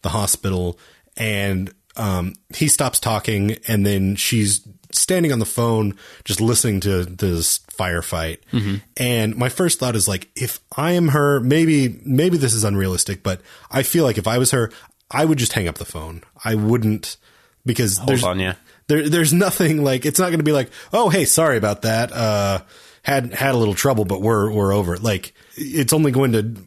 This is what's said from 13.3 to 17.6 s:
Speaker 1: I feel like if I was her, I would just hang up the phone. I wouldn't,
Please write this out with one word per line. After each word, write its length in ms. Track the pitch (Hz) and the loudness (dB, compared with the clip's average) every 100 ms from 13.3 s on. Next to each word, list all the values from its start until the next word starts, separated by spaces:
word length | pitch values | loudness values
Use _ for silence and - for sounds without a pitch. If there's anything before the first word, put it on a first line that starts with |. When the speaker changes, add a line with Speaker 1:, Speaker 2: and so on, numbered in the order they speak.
| 92 - - - | -6 -10 -20 -6
Speaker 1:
I 120 | 135 | -2
feel 220 | 135 175 | 0 2
like 140 | 139 107 | 2 2
if 80 | 101 | 0
I 100 | 120 | 2
was 140 | 127 | 2
her, 200 | 131 110 - - _ _ | 2 -2 -6 -20 _ _
I 140 | 131 | 0
would 140 | 160 147 | 2 2
just 160 | 117 | 0
hang 140 | - 87 | 0 -2
up 100 | - | -6
the 80 | 85 | -12
phone. 360 | 82 78 85 - _ | -12 -12 -14 -20 _
I 120 | 113 110 | -2 0
wouldn't, 600 | 107 120 110 107 - - _ _ _ _ | 2 2 2 -2 -6 -16 _ _ _ _